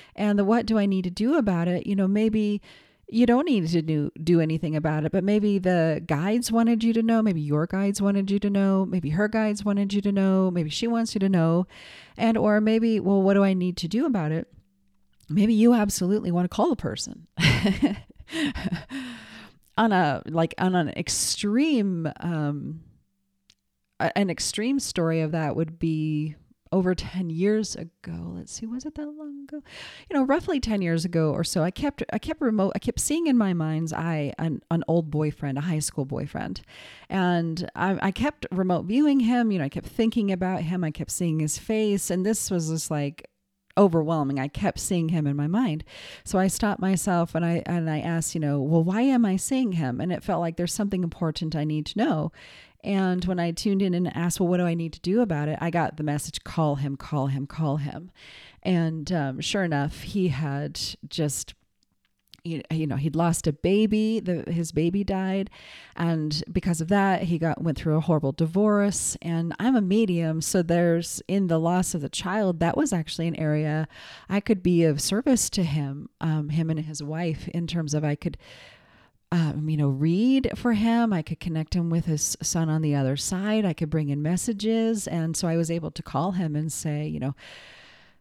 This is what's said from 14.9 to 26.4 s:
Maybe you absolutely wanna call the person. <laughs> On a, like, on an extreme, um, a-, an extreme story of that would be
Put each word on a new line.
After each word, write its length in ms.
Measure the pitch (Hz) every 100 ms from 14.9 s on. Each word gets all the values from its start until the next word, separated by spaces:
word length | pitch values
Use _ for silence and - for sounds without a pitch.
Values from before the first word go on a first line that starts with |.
| _ _ _ -
Maybe 240 | 151 214
you 180 | 220 233
absolutely 580 | 240 208 - 180 208 180
wanna 180 | 175 180
call 200 | - 330
the 80 | 262
person. 500 | 147 - - - -
<laughs> 640 | - 160 123 196 190 285 208 - - - 330 294 - 190 175 - 269 254 233 - - - _ _ -
On 140 | 226
a, 320 | 190 156 123 -
like, 300 | 165 165 -
on 160 | 185
an 140 | 185 151
extreme, 1200 | - 170 - - - 202 220 320 262 202 175 156 -
um, 600 | 170 160 147 147 139 160 - _ _ _ _ _ _ _ _ _ _ -
a-, 180 | 165 -
an 100 | 196
extreme 520 | 165 - - 226 277
story 400 | - - 165 160
of 100 | 156
that 240 | 160 156
would 240 | 160 165 165
be 560 | 165 156 156 151 156 147